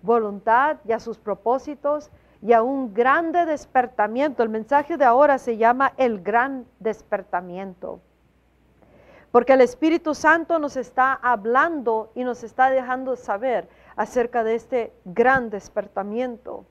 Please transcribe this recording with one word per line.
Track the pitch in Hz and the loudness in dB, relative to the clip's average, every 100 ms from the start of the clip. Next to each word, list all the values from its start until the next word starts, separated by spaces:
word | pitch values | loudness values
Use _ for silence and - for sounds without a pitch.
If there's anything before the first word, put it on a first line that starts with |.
voluntad | 180 233 214 202 226 226 285 294 | 2 0 0 -6 0 2 2 -2
y | 196 | -4
a | 226 | -6
sus | 233 220 | -6 -12
propósitos | - 196 - 262 262 285 285 294 294 - _ _ | -8 -6 -2 -2 -4 -8 -4 -4 -6 -20 _ _
y | 202 | 2
a | 233 | 4
un | 233 277 262 | 4 -4 -6
grande | 196 240 294 330 349 339 | 0 2 2 2 0 0
despertamiento. | 302 - 262 247 - 208 233 294 240 | -2 -2 0 0 -2 -2 0 -2 0
El | 220 | -2
mensaje | 220 220 277 294 330 | -2 0 0 0 2
de | |
ahora | 262 240 285 269 | 4 6 4 4
se | - 226 | -2 2
llama | 226 254 269 - | 2 4 0 0
el | 254 214 | -2 0
gran | 175 220 262 269 233 _ | -2 0 0 -6 -14 _
despertamiento. | 202 214 - 202 190 180 180 175 196 175 185 170 _ _ _ _ _ _ _ _ _ _ _ - _ | -8 -8 -6 -8 -4 -8 -8 -12 -12 -12 -14 -14 _ _ _ _ _ _ _ _ _ _ _ -20 _
Porque | 240 247 | 0 4
el | 269 | 6
Espíritu | 247 - 320 320 320 | 4 2 0 0 -2
Santo | 294 - 330 330 330 | 0 2 2 2 -2
nos | 294 262 | -2 -8
está | 240 - 262 | -8 0 0
hablando | 262 247 233 208 247 320 320 240 220 220 - | 0 -2 -2 0 2 2 0 -2 -2 -4 -8
y | |
nos | 247 240 | -8 -8
está | 226 - 262 | -12 0 2
dejando | 262 247 254 262 | 2 -2 -6 -6
saber | 247 - 202 254 220 - _ _ | -8 -6 -4 -2 -4 -6 _ _
acerca | - 214 247 240 240 | -8 -4 -2 -2 -2
de | 226 226 | -2 -4
este | 226 254 226 _ | -4 -6 -6 _
gran | - 175 240 269 233 | -12 0 2 2 0
despertamiento. | 202 - - 202 - 202 214 254 226 - - 185 | -10 -8 -8 -8 -8 -6 -6 -6 -8 -14 -16 -18